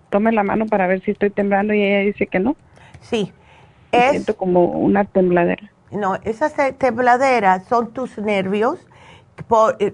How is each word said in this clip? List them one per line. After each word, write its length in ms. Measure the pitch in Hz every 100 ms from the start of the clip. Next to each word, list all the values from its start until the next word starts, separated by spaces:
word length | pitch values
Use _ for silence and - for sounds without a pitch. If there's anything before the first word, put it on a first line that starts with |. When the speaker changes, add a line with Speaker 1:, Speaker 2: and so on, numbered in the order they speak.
| _
Speaker 1:
tome 240 | 202 220
la 100 | 226
mano 220 | 202 214 220
para 200 | 208 180
ver 160 | 190
si 60 | 196
estoy 180 | 202 208
temblando 440 | 202 202 196 208
y 80 | 208
ella 180 | 202 202 202
dice 200 | 202 202
que 140 | 185
no. 160 | 202 311 _ - - -
Speaker 2:
Sí. 280 | - 233 196 - - - - _ _
Speaker 1:
Y 40 | 240
Speaker 2:
Es 140 | 247
Speaker 1:
siento 240 | 302 - 214
como 260 | 190 180
una 400 | 175 - - 196
tembladera. 640 | 202 196 185 175 175 185 208 _ _
Speaker 2:
No, 240 | 185 196 190
esas 300 | 196 220 302
te-, 180 | 302 277
tembladeras 920 | 262 262 226 247 247 269 247 202 185 185
son 260 | 240 226
tus 240 | 269 247 -
nervios. 600 | 208 202 190 208 226 359 - - - - _ - -
Por, 300 | 226 220 214
eh, 140 | 202